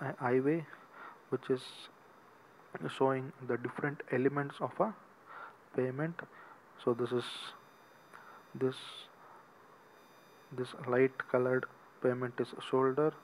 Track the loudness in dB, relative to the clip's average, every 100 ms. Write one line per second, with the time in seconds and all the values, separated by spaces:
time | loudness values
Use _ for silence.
0 | -6 -2 2 4 4 2 -2 -14 -20 -18
1 | -18 -18 -4 -4 0 0 -2 -14 -18 -20
2 | -20 -20 -20 -20 -20 -20 -16 -10 -8 0
3 | 2 2 -4 -8 -4 -2 -2 -4 -4 -4
4 | -2 0 2 0 -4 -4 -4 0 0 -2
5 | -16 -20 -20 -16 -16 -18 -6 -2 -2 0
6 | -4 -4 -12 -18 -20 -20 -20 -2 0 2
7 | 0 -2 -2 -8 -12 -14 -20 -20 -20 -20
8 | -20 -20 -20 -20 -16 -2 -2 -2 -12 -14
9 | -18 -20 -20 -20 -20 -20 -20 -20 -20 -20
10 | -20 -20 -20 -20 -10 -8 -6 -6 2 6
11 | 6 4 0 2 4 2 0 -10 -20 0
12 | 2 2 0 -2 -4 -6 0 4 4 4
13 | 2 0